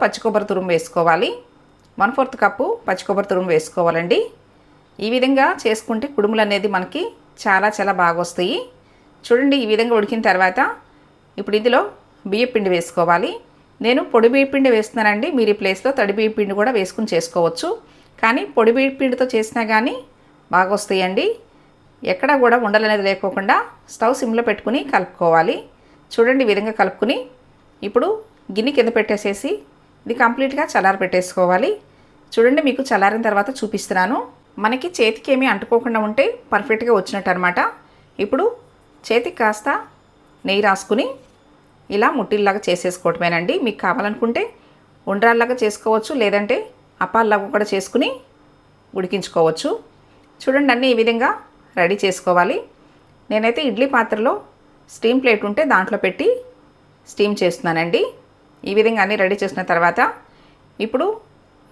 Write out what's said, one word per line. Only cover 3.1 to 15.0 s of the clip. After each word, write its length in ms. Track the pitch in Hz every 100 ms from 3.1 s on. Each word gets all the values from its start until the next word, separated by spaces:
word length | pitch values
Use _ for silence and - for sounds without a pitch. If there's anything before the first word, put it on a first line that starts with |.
| 196 202
తురుము 180 | 185 185
వేసుకోవాలండి. 680 | 156 160 - 170 165 175 302 453 - _ _ _ _ _ - 214
ఈ 40 | 254
విధంగా 300 | 262 269 285 370
చేసుకుంటే 440 | 226 220 - 220 277 285
కుడుములు 260 | 208 220 208
అనేది 240 | 202 202 240
మనకి 260 | - 285 453 - _ -
చాలా 240 | - 190 208 208
చాలా 160 | 196 190
బాగా 160 | 175 165
వస్తాయి. 340 | 170 - 180 339 494 - _ _ _ _ -
చూడండి, 320 | 240 277 277
ఈ 40 | 220
విధంగా 200 | 214 233 226
ఉడికిన 220 | 202 226 220
తర్వాత 300 | 185 185 185 339 466 - _ _ _ _ -
ఇప్పుడు 160 | 196 208
ఇందులో 200 | 226 240 415 - _ _ 202
బియ్య 140 | 208 240
పిండి 160 | 220 196
వేసుకోవాలి. 580 | 175 170 - 170 175 247 453 - _ _ - 220
నేను 160 | 262 359
పొడి 160 | 240 233
బియ్య 140 | 269 269
పిండి 160 | 277 269 220
వేస్తున్నానండి. 520 | 214 240